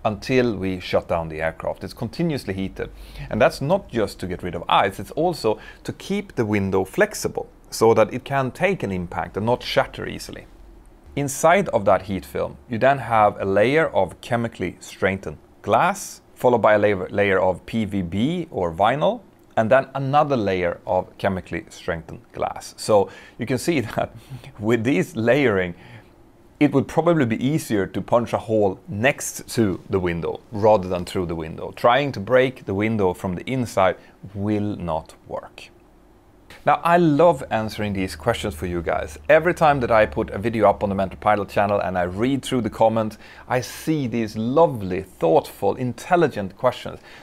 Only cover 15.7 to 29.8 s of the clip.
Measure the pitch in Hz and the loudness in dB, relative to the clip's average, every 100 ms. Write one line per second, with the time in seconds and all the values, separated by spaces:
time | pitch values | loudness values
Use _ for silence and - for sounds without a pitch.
15.7 | 113 170 196 - - _ - 127 123 113 | 4 4 0 -10 -16 _ 0 2 4 6
16.7 | 104 107 95 - 101 101 95 92 85 - | 6 4 2 -2 0 2 4 2 0 -4
17.7 | 113 98 98 85 98 131 180 - - 87 | -4 -2 -4 -2 -2 -2 -2 -6 -4 -4
18.7 | 82 107 143 175 233 - _ _ - 110 | 2 2 2 0 -2 -10 _ _ -2 2
19.7 | 131 131 139 135 147 151 127 98 92 87 | 2 2 -6 0 0 2 0 0 0 -2
20.7 | - - 92 95 - 101 92 - 85 - | -4 -2 -2 -2 -4 -4 -4 -6 -10 -10
21.7 | - - 82 - 85 - - - - - | -12 -6 -6 -8 -18 -16 -8 -6 -8 -16
22.7 | - - 104 95 - - - 123 123 - | -10 2 2 2 -6 -20 -10 -4 -2 0
23.7 | 156 113 - - - - 131 - - 104 | -2 -2 -4 -6 -8 -18 -18 -18 -6 0
24.7 | 120 113 175 - 113 117 139 127 98 90 | 2 2 0 -2 -2 2 4 4 2 -2
25.7 | 85 - - - _ - _ _ - 147 | -6 -18 -20 -20 _ -20 _ _ 0 2
26.7 | 135 - 165 165 160 117 113 131 156 - | 4 2 0 2 4 2 0 0 -2 0
27.7 | 104 92 101 87 117 110 117 113 110 101 | 0 0 -4 0 0 0 -4 0 0 2
28.7 | - - 104 127 147 - - - - 104 | -2 -8 0 0 0 -8 -12 -6 0 0
29.7 | 82 | 0